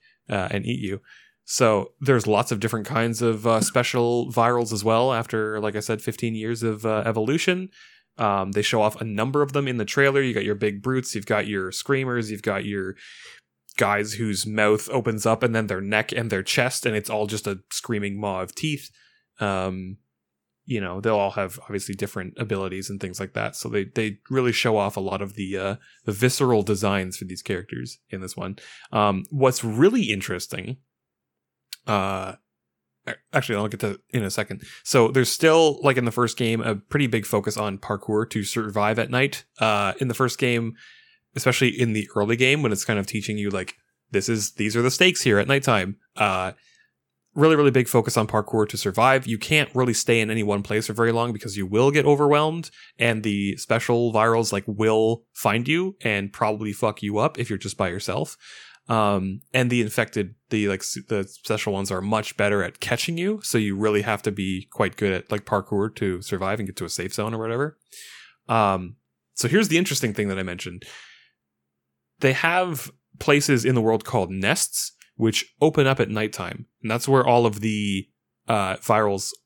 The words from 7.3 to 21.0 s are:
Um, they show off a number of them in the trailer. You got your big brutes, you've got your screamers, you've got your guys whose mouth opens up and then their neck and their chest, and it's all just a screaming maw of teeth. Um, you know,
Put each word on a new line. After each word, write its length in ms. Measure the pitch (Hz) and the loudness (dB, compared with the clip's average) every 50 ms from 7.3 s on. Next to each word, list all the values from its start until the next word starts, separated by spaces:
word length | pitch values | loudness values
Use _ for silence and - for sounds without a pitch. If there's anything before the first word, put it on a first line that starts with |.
| 143 165 - - 180 185 185 190 - - - - - _ _ _ _ - | 0 0 2 0 0 0 -4 -8 -14 -20 -20 -20 -20 _ _ _ _ -2
Um, 340 | 120 104 98 98 95 95 98 | 0 2 2 2 0 0 0
they 100 | 101 104 | -2 0
show 180 | - - 113 | 2 2 2
off 180 | 107 107 107 - | 2 2 0 -2
a 40 | 113 | -6
number 400 | 110 104 101 113 131 135 147 147 | -6 -2 -2 -2 0 0 0 0
of 100 | 139 135 | 0 0
them 140 | 143 143 135 | -2 -2 0
in 100 | 127 120 | -2 -2
the 80 | 107 | -4
trailer. 360 | 101 - 139 139 139 135 139 | -2 0 2 2 4 4 2
You 120 | 135 127 110 | 2 0 0
got 100 | 107 104 | -2 -2
your 120 | 104 104 | -2 -2
big 260 | 98 107 107 101 101 | -2 -2 -2 -2 -2
brutes, 320 | 101 123 131 131 120 - - | -4 -2 -2 -2 -2 -4 -6
you've 140 | 110 98 - | -6 -2 0
got 200 | 113 104 104 104 | 0 0 0 0
your 240 | 104 98 92 92 | -2 -4 -4 -6
screamers, 600 | 92 - - - 139 131 131 127 123 120 113 107 | -8 -8 -2 0 0 0 0 -2 -2 -2 -2 -4
you've 100 | 107 101 | -6 -4
got 240 | - 110 98 98 104 | -4 -2 -2 -2 -4
your 300 | 104 101 101 95 95 98 - - - - - - - - - _ _ _ _ _ - - - | -4 -4 -4 -6 -6 -8 -12 -16 -20 -20 -20 -20 -20 -20 -20 _ _ _ _ _ -10 -2 0
guys 360 | 113 101 104 104 104 107 107 | 2 2 2 0 -2 -4 -6
whose 340 | 101 117 107 104 95 - 110 | -6 -6 -4 -4 -4 -6 -4
mouth 420 | 107 110 107 107 107 107 - - | 0 2 4 4 4 2 0 -2
opens 360 | 117 131 107 120 110 107 101 | -4 -2 -2 -2 -2 0 0
up 180 | 117 113 113 - | 0 2 2 2
and 120 | 120 113 | 0 0
then 120 | 113 110 101 | 0 -2 -2
their 140 | 104 92 | -4 -4
neck 300 | 98 98 107 107 110 - | -2 0 0 0 0 0
and 200 | - - 117 113 | -2 -4 -2 -2
their 120 | 104 95 95 | -2 -4 -2
chest, 420 | - - - 120 127 - - - | -2 0 0 0 0 -2 -2 -2
and 100 | 123 110 | -2 -2
it's 160 | 107 104 - | -2 -2 -2
all 160 | 113 107 104 101 | -2 -2 -2 -2
just 200 | 110 104 - 104 | -4 -4 -4 -6
a 120 | 98 95 - _ | -6 -6 -10 _
screaming 500 | - - - - 120 104 101 101 98 101 | -10 -10 -6 -4 -4 -4 -4 -4 -6 -4
maw 220 | 107 101 95 92 | -4 -4 -4 -4
of 140 | 92 90 - | -6 -8 -8
teeth. 340 | - - 156 151 139 - - - _ _ _ _ _ _ _ _ - | -6 -4 -4 -4 -6 -8 -16 -20 _ _ _ _ _ _ _ _ -4
Um, 580 | 110 101 98 95 92 95 92 92 92 92 98 - _ _ _ _ _ _ _ _ _ _ _ _ _ | -2 -2 0 -2 -2 -4 -6 -6 -10 -12 -14 -16 _ _ _ _ _ _ _ _ _ _ _ _ _
you 140 | - 127 110 | -6 -4 -4
know, 220 | 98 90 87 95 | -4 -4 -6 -4